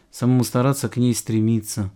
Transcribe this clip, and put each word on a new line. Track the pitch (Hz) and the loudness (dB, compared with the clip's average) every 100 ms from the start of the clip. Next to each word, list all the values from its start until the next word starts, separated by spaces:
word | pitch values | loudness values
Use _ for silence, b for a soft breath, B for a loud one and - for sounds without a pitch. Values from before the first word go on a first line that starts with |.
| b | b
Самому | - 123 127 | -4 2 2
стараться | 113 127 127 139 110 | 2 2 0 0 -2
к | 120 | 0
ней | 123 113 | 0 0
стремиться. | - 110 110 113 104 - 101 | -2 0 2 0 -2 -6 -6